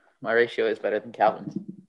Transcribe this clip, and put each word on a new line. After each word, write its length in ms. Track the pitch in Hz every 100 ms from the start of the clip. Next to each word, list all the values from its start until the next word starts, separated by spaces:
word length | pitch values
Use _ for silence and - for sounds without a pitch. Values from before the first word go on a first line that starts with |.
| _ _
My 100 | 104
ratio 340 | 117 120 - 113
is 120 | 110
better 200 | 101 104
than 140 | 120
Calvin's. 440 | 110 107 - - - - -